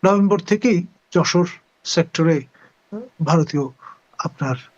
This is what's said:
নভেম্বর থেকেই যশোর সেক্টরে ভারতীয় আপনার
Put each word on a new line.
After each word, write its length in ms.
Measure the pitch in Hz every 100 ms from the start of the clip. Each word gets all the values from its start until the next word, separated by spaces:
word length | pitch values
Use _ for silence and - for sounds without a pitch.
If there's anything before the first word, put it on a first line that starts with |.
| 190
নভেম্বর 340 | 202 202 202
থেকেই 480 | - 208 247 180 175 _ _ 180
যশোর 340 | 170 175 175 - _ _
সেক্টরে 580 | - - 165 - 165 156 127 _ _ _ _ 208 254 _
ভারতীয় 400 | 160 165 156 147 135 - - - _ -
আপনার 380 | 170 - 135 127 -